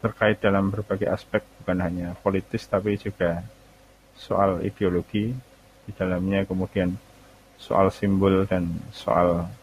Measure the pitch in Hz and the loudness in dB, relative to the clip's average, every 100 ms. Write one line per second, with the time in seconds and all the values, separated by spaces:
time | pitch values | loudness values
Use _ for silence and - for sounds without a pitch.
0 | 110 - 107 107 107 98 98 107 104 98 | -4 2 2 2 2 2 2 -2 -4 -2
1 | 104 95 - - - - - 92 90 90 | 0 -2 -2 -4 -4 -12 -4 -2 0 -4
2 | 87 87 101 95 - 113 - 101 104 101 | -6 -4 -2 -2 -2 -8 -2 -2 0 -4
3 | - - 87 85 101 - - - - - | -4 -2 -2 -2 -8 -16 -20 -20 -20 -20
4 | _ - - 92 98 90 98 - 95 87 | _ -20 -4 2 2 2 -4 0 0 0
5 | 85 107 110 127 - - - - - 104 | -2 -2 -2 -6 -12 -20 -20 -20 -16 -6
6 | 92 90 92 98 95 92 92 - 90 98 | -2 0 0 0 0 -2 -2 0 -2 -2
7 | - - - - _ - - - 95 - | -12 -20 -20 -20 _ -20 -2 2 2 2
8 | 101 95 98 95 95 92 87 82 - - | 0 2 4 4 2 0 -2 -6 -10 -10
9 | - 85 87 85 85 113 | 0 2 4 2 -2 -10